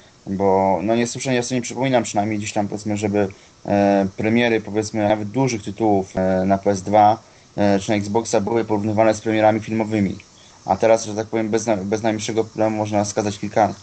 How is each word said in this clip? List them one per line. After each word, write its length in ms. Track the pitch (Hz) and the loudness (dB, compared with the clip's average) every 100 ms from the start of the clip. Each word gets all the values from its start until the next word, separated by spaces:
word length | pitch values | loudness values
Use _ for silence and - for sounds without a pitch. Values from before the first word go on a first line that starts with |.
| - _ - | -20 _ -8
Bo, 520 | 95 98 95 95 90 | 0 2 4 2 0
no, 120 | 101 117 | 0 0
nie 120 | 117 | -2
słyszę, 260 | 127 135 | -4 -2
ja 100 | 127 | -2
sobie 120 | 117 127 | -2 -4
nie 20 | |
przypominam 420 | 117 117 135 123 | -6 -4 0 0
przynajmniej 340 | 104 107 104 107 | 0 -2 -2 -4
gdzieś 160 | 107 | -4
tam, 140 | 107 104 | -4 -4
powiedzmy, 300 | 104 104 104 | -6 -4 -4
żeby, 300 | 104 101 98 - - _ - | 0 0 0 -4 -20 _ -2
e, 420 | 101 101 101 98 - | 2 4 2 0 -2
premiery, 440 | 107 117 120 113 | 0 2 2 0
powiedzmy, 460 | 107 104 107 113 104 | -2 -4 -4 -2 0
nawet 220 | 107 104 | 0 -2
dużych 340 | 123 135 117 | -2 -2 -2
tytułów, 540 | 107 98 110 98 92 - | -8 -2 2 2 0 -2
e, 280 | 92 92 95 | 0 0 2
na 120 | 95 | 2
P 140 | 101 | 2
S 100 | 98 | -2
dwa, 420 | 92 107 104 113 - - _ - | 2 4 6 4 -4 -20 _ -2
e, 220 | 101 98 | 0 2
czy 100 | 98 | 0
na 60 | 104 | -2
Xboxa 460 | 101 110 113 113 | 0 -2 0 -2
były 240 | 98 117 110 | 0 -2 0
porównywane 480 | 107 107 104 110 | -2 0 2 2
z 80 | 107 | 2
premierami 380 | 113 110 107 110 | 0 4 4 2
filmowymi. 580 | 110 113 107 110 95 - - - - - - | -2 -4 -2 0 0 -2 -14 -20 -20 -14 -4
A 100 | 98 | 0
teraz, 280 | 110 113 107 | 4 4 2
że 100 | 104 | -6
tak 120 | 110 | -4
powiem, 220 | 113 110 | -4 -2
bez 160 | 110 113 | -2 0
na-, 120 | 104 | -2
bez 260 | 98 110 | -2 -2
najmniejszego 400 | 113 107 107 110 | -2 -2 -2 -4
problemu 340 | 107 110 110 110 | -4 -2 -2 0
można 260 | 107 104 | -2 -2
wskazać 360 | 104 - 104 101 | -2 -2 -4 -6
kilka, 340 | 104 117 101 98 | -4 0 0 -2